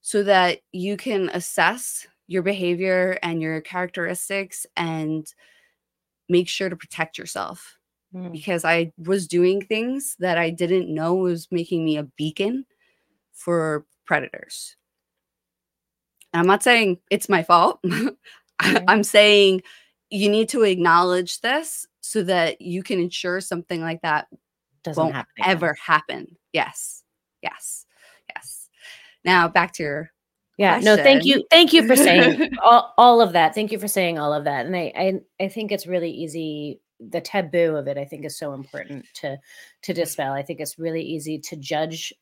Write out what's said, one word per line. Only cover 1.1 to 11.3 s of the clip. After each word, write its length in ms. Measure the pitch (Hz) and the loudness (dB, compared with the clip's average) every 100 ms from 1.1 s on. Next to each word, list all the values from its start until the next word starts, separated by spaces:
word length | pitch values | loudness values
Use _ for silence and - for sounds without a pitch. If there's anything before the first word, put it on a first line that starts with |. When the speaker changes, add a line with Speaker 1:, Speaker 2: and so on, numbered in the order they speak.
| 202 185 | -2 -2
Speaker 1:
assess 760 | 180 - - 170 240 - - - _ _ | -4 -6 0 0 0 -10 -12 -16 _ _
your 140 | 185 | -4
behavior 760 | 180 196 180 175 190 185 185 185 | -4 -4 -2 -2 0 0 0 -2
and 180 | 175 165 | -4 -4
your 180 | 160 160 | -4 -6
characteristics 1040 | 156 185 180 - 170 180 - 196 190 - - - | -8 -8 -8 -6 -8 -6 -6 -8 -8 -12 -12 -8
and 500 | 170 160 156 156 156 _ _ _ _ _ _ _ _ _ _ | -6 -6 -6 -6 -8 _ _ _ _ _ _ _ _ _ _
make 200 | 175 180 | 0 0
sure 200 | - 190 | -6 -8
to 80 | 175 | -8
protect 420 | - - 160 - | -16 -8 -8 -8
yourself. 600 | 165 - 98 180 - _ _ _ _ | -12 -10 -10 -12 -20 _ _ _ _
Speaker 2:
Mm. 180 | 185 180 | -16 -14
Speaker 1:
Because 320 | 165 156 175 | -12 -6 -4
I 280 | 165 170 170 - | 0 0 0 -8
was 300 | 165 196 170 | -4 -4 -2
doing 340 | 175 180 196 | 2 2 2
things 540 | 196 220 233 269 277 - | -2 -4 -4 -6 -8 -6
that 200 | 185 170 | -2 0
I 120 | 170 | -2
didn't 420 | 165 175 185 175 | -2 -2 -2 -2
know 220 | 156 160 | -4 -2
was 340 | 185 185 | 0 0